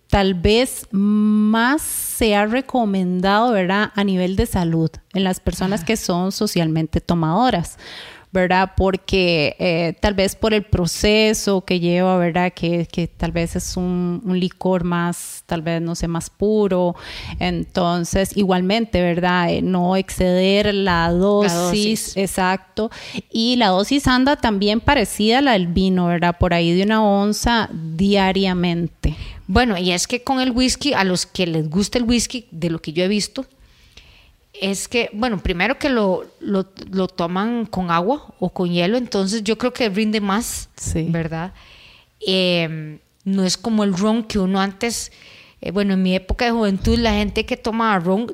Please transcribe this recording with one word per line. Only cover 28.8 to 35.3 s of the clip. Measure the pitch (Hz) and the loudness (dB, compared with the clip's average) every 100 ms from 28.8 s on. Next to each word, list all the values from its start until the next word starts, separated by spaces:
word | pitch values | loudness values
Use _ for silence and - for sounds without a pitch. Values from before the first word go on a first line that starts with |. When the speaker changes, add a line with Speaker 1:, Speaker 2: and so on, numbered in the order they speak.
| 170 - - 156 - - - | -2 -2 -4 -4 -10 -14 -2
Speaker 2:
Bueno, | 202 247 180 | 0 2 0
y | 180 | 0
es | 180 - | -2 -2
que | 240 | -4
con | - 262 | -2 -2
el | 254 | 0
whisky, | 233 254 - 294 | 2 0 0 -2
a | 247 | 0
los | 190 175 - | 2 0 -4
que | - 175 | -4 -2
les | 160 156 | -2 -2
gusta | 170 202 247 | -2 0 0
el | |
whisky, | 233 240 - 254 - | 0 0 0 -8 -12
de | 165 170 | -6 -4
lo | 165 | -4
que | - | -6
yo | 151 | -2
he | 185 | 0
visto, | 208 - - 262 _ - _ - - - - - _ _ | 0 -2 -8 -12 _ -20 _ -20 -20 -20 -20 -20 _ _
es | - 196 196 - | -8 -6 -4 -4
que, | 240 214 | -2 -2
bueno, | 208 247 | -2 -2